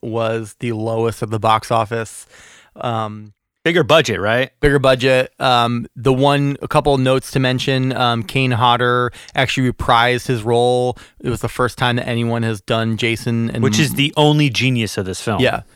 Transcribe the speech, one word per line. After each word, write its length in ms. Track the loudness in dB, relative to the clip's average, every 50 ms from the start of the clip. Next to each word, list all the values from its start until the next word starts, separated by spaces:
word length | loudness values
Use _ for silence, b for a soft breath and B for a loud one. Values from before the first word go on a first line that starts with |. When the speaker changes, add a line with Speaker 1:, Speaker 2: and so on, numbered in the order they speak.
Speaker 1:
was 540 | -10 -8 -4 -4 -2 -2 -4 -6 -8 -10 -14 -8
the 120 | -6 -6
lowest 500 | -4 -4 -4 -4 -2 -2 -2 -2 -2 -4
of 100 | -8 -6
the 80 | -6 0
box 300 | 2 4 2 2 2 0
office. 560 | 0 0 0 0 -4 -6 -6 -8 -12 -20 -20 B B B B B B B B B B -10
Um, 560 | -8 -6 -4 -4 -6 -8 -10 -14 -18 -20 _ _ _ _ _ _ -4
Speaker 2:
Bigger 200 | 0 2 2 4
budget, 360 | 4 4 4 4 2 -2 -2
right? 280 | 0 0 0 0 0 -4 _ 0
Speaker 1:
Bigger 180 | 0 2 2 4
budget. 540 | 4 4 2 4 4 2 2 2 0 -2 _ -4
Um, 460 | 0 2 2 2 2 2 0 -4 -6 -8 _
the 160 | -4 0 0 2
one, 440 | 4 2 2 2 2 0 -2 -2 -4 -8
a 40 | -2
couple 300 | -2 0 2 2 0 2
notes 320 | 2 2 0 0 -2 -2
to 80 | -2 -2
mention, 520 | 0 0 0 -2 -2 -2 -2 0 0 -2 -2
um, 280 | 0 0 0 0 -2 -4
Kane 260 | -4 -2 0 0 2
Hodder 600 | 2 2 2 2 2 2 2 0 2 0 0 -2 B B B B B
actually 340 | -2 -2 0 0 0 0 0
reprised 540 | -2 -2 0 2 4 4 4 4 2 -2 -2 -4
his 140 | -4 -2 0
role. 540 | 0 0 2 2 2 2 2 0 -2 -4 B B B B B
It 100 | -6 -6
was 120 | -6 -4
the 80 | -4 -8
first 280 | -2 -2 -2 -2 0 -2
time 200 | 0 0 0 -2
that 100 | -2 -4
anyone 340 | -4 -2 -2 -2 -2 -2
has 180 | -2 -4 -4 -6
done 360 | _ -2 -2 0 0 -2 -2 -2
Jason. 540 | -2 -2 -2 -2 -4 -4 -2 -2 -2 -2
And 100 | -2 0
Speaker 2:
Which 160 | 0 0 2 2
is 160 | 0 0 2
the 160 | 0 0 0 4 4
only 320 | 4 4 6 4 2 2
genius 480 | 0 0 0 0 0 0 -2 -2 -4 -6
of 80 | -6
this 160 | -6 -6 -6
film. 200 | -4 -4 0 2
Speaker 1:
Yeah, 200 | 2 0 0 -2 -8 b b